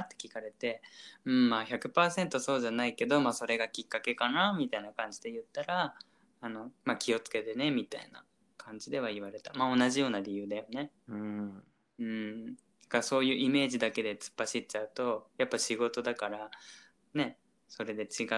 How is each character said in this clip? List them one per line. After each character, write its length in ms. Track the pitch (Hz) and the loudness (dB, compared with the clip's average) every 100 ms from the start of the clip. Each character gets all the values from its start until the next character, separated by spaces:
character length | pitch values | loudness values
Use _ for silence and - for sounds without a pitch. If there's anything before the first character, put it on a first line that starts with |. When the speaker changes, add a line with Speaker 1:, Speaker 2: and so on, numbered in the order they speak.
| 180 | -2
Speaker 1:
っ 20 | |
て 100 | - | -8
聞 120 | - | -12
か 120 | 113 | -10
れ 100 | 110 | -10
て、 300 | - 120 113 - - - - | -6 -4 -4 -10 -20 -20 -8
「う 80 | 131 | 2
ん、 180 | 127 120 | 6 6
ま 100 | 113 | 4
あ 40 | 113 | 0
百 240 | 120 - | -4 -2
パ 140 | - | 2
ー 80 | 175 | 4
セ 120 | 170 | 2
ン 60 | 175 | 0
ト 100 | 131 | 0
そ 180 | 127 135 | 0 0
う 20 | |
じ 80 | 117 | 2
ゃ 40 | |
な 140 | 117 120 | 0 0
い 100 | - | 0
け 100 | 123 | 4
ど、 160 | 143 | 4
ま 80 | 127 | 4
あ 20 | |
そ 140 | 113 120 | 2 0
れ 100 | 117 | 0
が 120 | 113 | 0
き 140 | - | -6
っ 40 | - | -4
か 140 | 113 | -2
け 120 | - | -2
か 160 | 120 123 | 0 2
な」 240 | 151 202 185 | 4 4 2
み 100 | 127 | 0
た 100 | 110 | -2
い 40 | |
な 80 | 104 | -4
感 200 | - 110 | -6 -8
じ 100 | 101 | -8
で 100 | 117 | -8
言 100 | 117 | -8
っ 20 | - | -8
た 180 | - | -6
ら、 320 | 147 180 156 - - _ _ _ | -2 0 -2 -4 -20 _ _ _
あ 80 | 117 | -8
の、 220 | 110 120 - | -8 -10 -6
「ま 120 | 131 117 | -2 0
あ 20 | |
気 180 | - 113 | 2 0
を 40 | |
つ 100 | - | 0
け 120 | 113 | -4
て 140 | 110 113 | -4 -2
ね」 160 | 147 | 0
み 140 | 127 - | 0 -2
た 140 | - | -6
い 120 | - | -12
な 140 | - - _ _ - | -18 -20 _ _ -20
感 200 | 110 107 | -16 -14
じ 140 | - | -6
で 80 | 139 | -2
は 100 | 117 | -2
言 140 | 104 | -4
わ 80 | 101 | -8
れ 80 | 107 | -10
た。 140 | - | -8
ま 180 | 131 127 | 0 4
あ 40 | 123 | 6
同 140 | 127 | 6
じ 120 | 131 | 4
よ 60 | 135 | 2
う 20 | |
な 100 | 104 | 2
理 160 | 101 101 | -2 -4
由 120 | 101 | -4
だ 100 | 104 | -6
よ 80 | 110 | -4
ね。 220 | 127 147 _ - | -6 -6 _ -10
Speaker 2:
う 80 | 107 | -6
ん。 480 | 107 104 104 98 - _ _ - | -4 -4 -6 -8 -18 _ _ -6
Speaker 1:
う 60 | |
ん。 520 | 113 110 107 110 113 127 | -4 -4 -6 -8 -10 -12
だ 60 | _ _ - | _ _ -2
か 80 | 120 | 0
ら 60 | |
そ 160 | 117 135 | 2 4
う 60 | 131 | 4
い 60 | |
う 40 | 127 | 4
イ 140 | 131 | 4
メ 160 | 143 135 | 4 4
ー 40 | |
ジ 100 | 123 | 2
だ 100 | 113 | 0
け 120 | 117 | 2
で 120 | 110 107 | -2 -4
突 160 | - | -6
っ 20 | - | -4
走 220 | 110 117 | -2 -2
っ 80 | - | -4
ち 100 | 107 | -4
ゃ 60 | |
う 80 | 107 | -4
と、 360 | - 123 110 - - | -2 0 -2 -4 -2
や 80 | 127 | 0
っ 40 | |
ぱ 80 | 117 | 0
仕 180 | - 113 | 0 2
事 280 | 120 123 | 2 2
だ 100 | 120 | -2
か 160 | 117 104 | -2 -4
ら、 220 | 104 107 - - - - _ _ | -6 -8 -14 -20 -20 -20 _ _
ね、 260 | 151 127 - _ _ _ | -2 -2 -4 _ _ _
そ 140 | - | -8
れ 100 | 110 | -6
で 100 | 107 | -4
違 220 | 101 - 113 | -4 -4 0